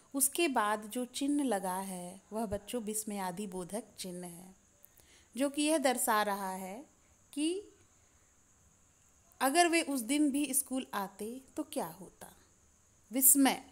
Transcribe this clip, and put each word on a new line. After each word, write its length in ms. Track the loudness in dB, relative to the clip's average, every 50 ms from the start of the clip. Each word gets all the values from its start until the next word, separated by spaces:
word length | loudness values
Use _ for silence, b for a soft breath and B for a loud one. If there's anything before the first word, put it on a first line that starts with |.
| B B 0
उसके 340 | 2 2 2 2 2 0 2
बाद 420 | 2 2 2 2 0 -2 -4 -6
जो 140 | -6 -6 -6
चिन्ह 400 | -6 -4 -4 -2 0 0 2 2
लगा 340 | 2 0 0 0 -2 -4 -4
है, 440 | -4 -6 -8 -10 -10 -12 -14 -16 -16 _ -6
वह 140 | -6 -4
बच्चों 360 | -4 -4 -6 -6 -6 -6 -6 -4
विस्मयादिबोधक 1120 | -4 -4 -4 -6 -6 -6 -4 -4 -4 -4 -6 -8 -8 -8 -8 -8 -6 -8 -8 -10 -10 -14 -12
चिन्ह 280 | -12 -10 -10 -10 -12
है, 320 | -14 -16 -18 -20 -20 -20 -20 _ _ _ B B B B B B B B B B B B
जो 140 | -2 -2 0
कि 120 | 2 2 2
यह 160 | 4 4 4
दर्शा 440 | 4 2 2 2 2 2 4 4 2
रहा 280 | 2 0 -2 -4 -6 -6
है 240 | -6 -8 -8 -10 -12 -14 -18 _ b b b b b _ _ -6
कि 300 | -4 -2 -2 -2 -4 -8 -12 -20 _ _ _ _ b b b b b b b b _ _ _ _ _ _ _ _ _ _ _ _ _ _ _ _ _ _ _ -6 -2
अगर 280 | 0 2 4 6 6 6
वे 140 | 4 2 2
उस 180 | 0 -2 -4
दिन 300 | -2 0 2 2 2 2
भी 120 | 2 0 -2 0 0
स्कूल 320 | -2 -2 -2 -4 -6 -6 -4 -6
आते 340 | -6 -6 -6 -8 -10 -12 -10 -10 -12 -16 -10 -10
तो 60 | -8 -8
क्या 240 | -6 -4 -6 -6 -6
होता। 420 | -8 -12 -18 -20 -18 _ -20 -20 -20 -20 -20 _ _ _ _ _ _ _ _ _ _ _ _ _
विस्मय, 520 | 0 4 6 8 8 8 6 6 4 2 -4 -12